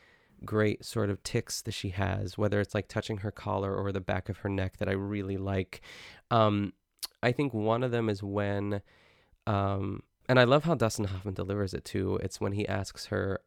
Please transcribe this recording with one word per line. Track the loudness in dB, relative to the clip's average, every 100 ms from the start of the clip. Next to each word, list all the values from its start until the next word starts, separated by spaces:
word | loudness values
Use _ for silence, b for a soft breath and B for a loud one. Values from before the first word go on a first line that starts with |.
| b b b b -2
great | 2 2 2 -4
sort | 0 0
of | 0
tics | -2 -2 -2 -6
that | -6
she | -6 -4
has, | -2 -2 -2 -4 0
whether | 2 2
it's, | 0 -2
like, | -2
touching | -4 -4 -4
her | -6
collar | -6 -2 -2 0 0
or | -2
the | -2
back | -2 -2 -2
of | -4
her | -2
neck | 0 -2 -2
that | -2
I |
really | 0 -2 -4 -2 -2
like. | 0 -2 -2 -8 B B B B 2
Um, | 6 6 4 0 -6 _ -14 -12 -2
I | 0
think | 2 0
one | 2 2 2
of | 2
them | 2 0
is | 0
when, | -2 -2 0 0 -2 -4 -6 b b b b b 0
um, | 2 2 0 -4 -6 -12 _ 4
and | 6
I |
love | 8 6 4
how | 2
Dustin | 2 0 -4
Hoffman | -4 -6
delivers | -6 -4 -2 -2
it | -4 -6
too. | -2 0 -2
It's | -4 -4
when | -2
he | -2 -2
asks | -2 -4 -10 -4
her, | -2 -2 -4